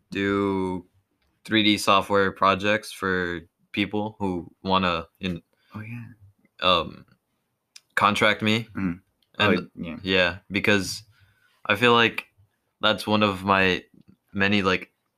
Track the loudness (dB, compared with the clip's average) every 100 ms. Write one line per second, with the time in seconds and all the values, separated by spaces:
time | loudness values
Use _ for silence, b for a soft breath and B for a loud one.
0 | -10 -4 -2 0 0 -2 -4 -6 -10 _
1 | _ _ _ _ -2 2 4 2 4 2
2 | 4 2 2 2 2 2 0 -2 -4 -8
3 | -4 -2 -4 -6 -12 _ _ -4 -4 -4
4 | -6 -6 -6 -6 -8 _ -2 0 0 -2
5 | -6 _ -8 -8 -12 _ _ -16 -14 -14
6 | -16 -20 -20 _ _ -4 0 0 -2 -10
7 | -20 _ _ _ _ _ _ -20 _ 0
8 | 0 2 2 2 0 0 -4 -6 -6 -6
9 | _ _ _ -2 0 0 -4 -12 -12 -8
10 | -2 2 2 -2 -6 -2 0 0 -2 -10
11 | -16 _ _ _ _ _ -4 2 4 4
12 | 2 0 -14 _ _ _ _ _ -2 -2
13 | 0 2 2 0 2 2 2 0 -6 _
14 | _ _ _ -2 0 2 2 -2 -4 _
15 | _